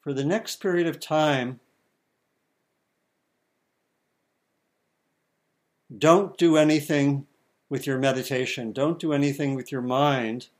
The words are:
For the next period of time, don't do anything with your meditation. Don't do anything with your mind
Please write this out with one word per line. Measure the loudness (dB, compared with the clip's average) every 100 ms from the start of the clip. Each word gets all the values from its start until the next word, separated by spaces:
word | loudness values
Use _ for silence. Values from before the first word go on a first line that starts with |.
For | -6
the | -4 -2
next | -2 -4 -6
period | -2 0 -2
of | -4
time, | -2 2 2 2 -2 -8 _ _ _ _ _ _ _ _ _ _ _ _ _ _ _ _ _ _ _ _ _ _ _ _ _ _ _ _ _ _ _ _ _ _ _ _ _ _ _ _ _ _ _ 0
don't | 6 6 4 2
do | 4 6
anything | 4 2 0 0 2 0 -6 _ _ _ _
with | -6 -4
your | 0
meditation. | 0 0 -4 -4 -4 -6 -8
Don't | -2 -2 -2
do | -2
anything | 0 0 -2 -4 -4
with | -6
your | -8
mind | -2 2 2 0 -2 -6 -10